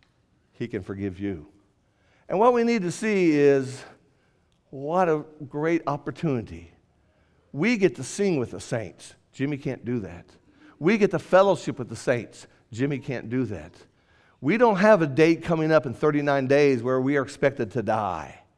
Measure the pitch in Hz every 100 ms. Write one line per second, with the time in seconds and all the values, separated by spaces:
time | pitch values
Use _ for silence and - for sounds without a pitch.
0 | _ _ _ _ _ _ 120 107 90 98
1 | 101 87 101 87 76 _ _ _ _ _
2 | _ _ - 185 233 240 233 233 175 -
3 | 220 202 175 147 143 139 127 123 - -
4 | _ _ _ _ _ _ _ 135 143 175
5 | 180 156 147 - 139 147 160 170 - 147
6 | 151 - 165 127 92 82 82 _ _ _
7 | _ _ _ _ _ 139 202 240 185 -
8 | 131 - 202 151 110 90 - 123 95 -
9 | - - _ - 139 143 143 123 107 123
10 | 92 87 - _ _ _ - _ 156 220
11 | 196 160 - 180 196 160 - 123 117 113
12 | - 120 92 - - _ _ 107 139 139
13 | - 120 110 127 117 90 80 - - _
14 | _ _ _ _ 131 220 240 190 214 208
15 | 156 135 160 165 170 165 156 156 147 120
16 | 151 147 143 139 131 143 143 127 120 131
17 | 131 143 123 - 139 - 110 120 104 110
18 | 101 82 71 - _